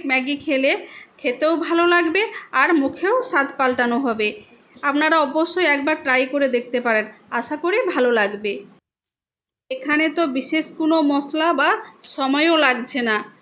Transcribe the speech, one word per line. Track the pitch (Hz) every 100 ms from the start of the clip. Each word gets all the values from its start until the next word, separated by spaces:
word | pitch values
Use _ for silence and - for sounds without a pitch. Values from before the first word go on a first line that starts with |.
| 277
ম্যাগি | 262 262 285
খেলে | 311 262 269 392 - - - _
খেতেও | 277 254 302 330
ভালো | 330 339 349
লাগবে | 349 330 359 440 - -
আর | - 294
মুখেও | 330 269 - 370 508
স্বাদ | - 330 269 -
পাল্টানো | 262 247 240 233
হবে। | 269 220 214 - - - _ -
আপনারা | 294 285 311 320
অবশ্যই | 285 302 330 370 330
একবার | 285 285 311
ট্রাই | 294 254 269
করে | 285 269
দেখতে | 240 240 240
পারেন, | 233 220 214 - -
আশা | 240 233 302
করি | 339 415 392
ভালো | 285 247
লাগবে। | 233 202 208 214 - - - _ _ _ _ _ _ _ _ _
এখানে | 262 294 302 320
তো | 320 330
বিশেষ | 262 262 311 302 -
কোনো | 311 330
মশলা | 285 277 285 311 330
বা | 285 302 440 - - -
সময়ও | - 269 277 320 320
লাগছে | 277 247 254 262
না, | 233 214 - -